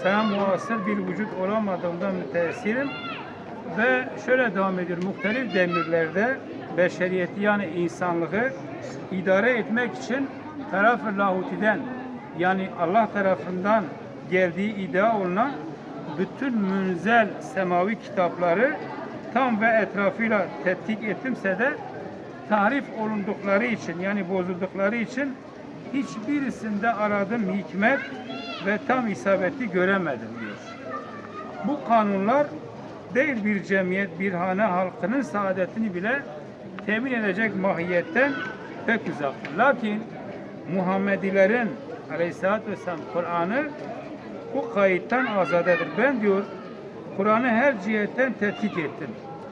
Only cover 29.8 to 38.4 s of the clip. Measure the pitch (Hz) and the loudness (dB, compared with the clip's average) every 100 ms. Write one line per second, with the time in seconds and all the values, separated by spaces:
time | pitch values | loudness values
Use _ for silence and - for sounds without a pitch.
29.8 | 185 196 165 120 110 117 107 101 - - | 4 2 0 -4 -6 -8 -10 -10 -12 -12
30.8 | - - - - - - - - 208 294 | -10 -10 -10 -12 -12 -10 -10 -6 -2 -2
31.8 | - 226 208 196 202 277 285 - - - | 4 6 6 4 4 4 2 -4 -12 -14
32.8 | - - - 226 302 240 208 202 165 196 | -14 -14 -2 2 2 2 0 0 2 2
33.8 | 180 190 196 165 196 175 185 185 214 180 | 2 0 -2 -2 -2 0 0 2 2 2
34.8 | 185 - 175 269 247 208 196 190 180 220 | 0 -2 -2 0 0 0 0 0 -2 -2
35.8 | 220 175 202 277 - - - - 190 - | -2 -2 -2 -2 -4 -12 -14 -14 -14 -8
36.8 | - 220 262 240 208 180 226 196 190 165 | -2 0 0 0 0 2 0 2 0 0
37.8 | 175 175 170 240 277 277 | 2 0 2 2 2 2